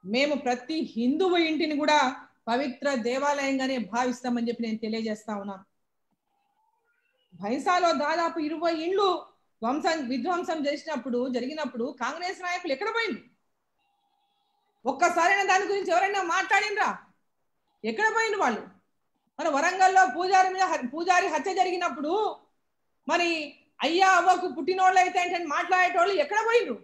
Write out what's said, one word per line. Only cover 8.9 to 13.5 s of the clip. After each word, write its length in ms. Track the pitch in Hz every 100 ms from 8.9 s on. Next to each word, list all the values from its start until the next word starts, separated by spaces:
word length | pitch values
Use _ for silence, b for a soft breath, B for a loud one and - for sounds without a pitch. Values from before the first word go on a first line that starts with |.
| 381 392 339 - _ _ _
ధ్వంసం, 360 | 220 285 359 320 247
విధ్వంసం 500 | 262 254 349 - 320 285
చేసినప్పుడు, 540 | 294 - 294 277 240 262 247
జరిగినప్పుడు 500 | 254 311 294 233 240 -
కాంగ్రెస్ 400 | 240 311 359 381 359
నాయకులు 260 | 359 349 262
ఎక్కడ 140 | 415 453
పోయింది? 260 | 440 220 - _ _